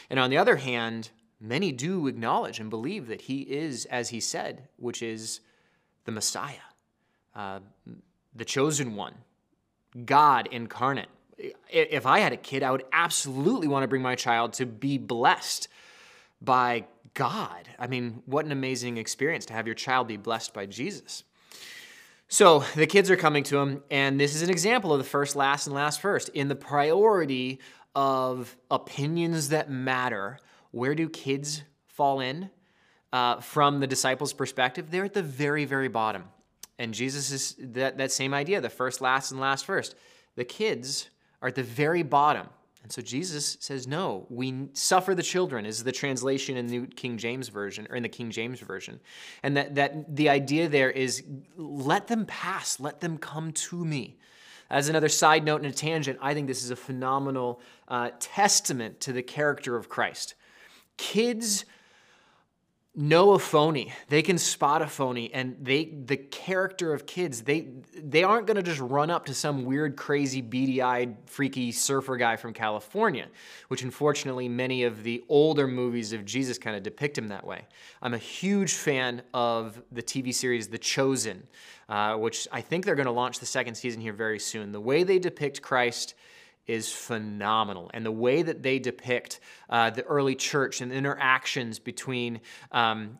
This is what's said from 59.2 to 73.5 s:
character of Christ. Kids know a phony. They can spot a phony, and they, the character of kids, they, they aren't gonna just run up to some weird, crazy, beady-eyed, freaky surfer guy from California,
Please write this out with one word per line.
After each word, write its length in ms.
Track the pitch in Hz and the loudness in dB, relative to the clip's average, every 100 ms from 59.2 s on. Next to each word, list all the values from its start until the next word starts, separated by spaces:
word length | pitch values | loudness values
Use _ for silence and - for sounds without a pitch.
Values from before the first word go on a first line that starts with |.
character 540 | 123 - 147 139 - 120 | -6 0 0 0 -2 -4
of 120 | 101 | -4
Christ. 460 | - 101 - - - _ - - - _ - | -2 -2 -2 -10 -12 _ -20 -20 -20 _ -10
Kids 680 | - 196 240 226 233 202 - - _ _ _ _ _ _ _ _ _ _ _ | -2 2 2 0 -2 -2 -4 -14 _ _ _ _ _ _ _ _ _ _ _
know 380 | - 147 160 196 | -2 6 8 10
a 80 | 190 | 8
phony. 540 | - 156 151 151 113 - - | 6 6 6 4 -4 -10 2
They 120 | 147 | 4
can 160 | 156 175 | 4 4
spot 440 | - - 147 156 | 2 2 2 4
a 60 | 151 | 0
phony, 460 | - 135 123 117 | 0 -2 -2 -4
and 220 | 139 127 123 | -4 -4 -4
they, 240 | 127 139 160 | 2 2 2
the 320 | 151 123 139 | -6 -4 -4
character 760 | 139 - - 190 190 190 170 | -4 -12 -2 0 0 0 -2
of 120 | 147 - | -2 -4
kids, 380 | - 180 120 | -4 -4 -2
they, 260 | 113 156 165 127 - - | 0 0 -2 -12 -18 -14
they 260 | 156 147 | 2 6
aren't 260 | 185 226 214 | 6 6 4
gonna 140 | 208 | 2
just 200 | 175 151 | 0 -2
run 280 | 123 139 151 | 0 2 2
up 160 | 175 - | 0 -2
to 60 | |
some 300 | 131 151 143 | -4 -2 -2
weird, 320 | 123 139 151 135 | 0 0 0 -2
crazy, 460 | - 147 139 135 | 0 2 2 -2
beady-eyed, 760 | 120 123 135 127 123 123 123 110 - | -4 0 2 2 2 2 -2 -6 -10
freaky 460 | - 135 135 123 | -4 -2 0 -2
surfer 460 | 113 - 139 135 127 | -2 0 0 0 2
guy 180 | 120 113 | 2 0
from 160 | 117 | -4
California, 760 | 107 110 107 - 196 220 127 - - - | -4 -2 -2 -4 0 0 0 -6 -14 -20